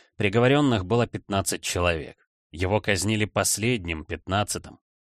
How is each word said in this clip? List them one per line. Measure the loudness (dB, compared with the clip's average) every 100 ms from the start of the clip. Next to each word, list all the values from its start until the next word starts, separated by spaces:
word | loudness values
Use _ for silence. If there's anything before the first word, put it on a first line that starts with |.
| _ -2
Приговоренных | 0 4 4 4 4 2 2
было | 0 0
пятнадцать | -4 -2 -2 -2 -4
человек. | -4 0 2 0 -4 -16 _ _ _
Его | -4 0 0
казнили | 0 0 0 0 0
последним, | 0 0 0 -2 -2 -4 -8 -8
пятнадцатым. | -10 -2 -2 -2 -6 -12 -20 _ _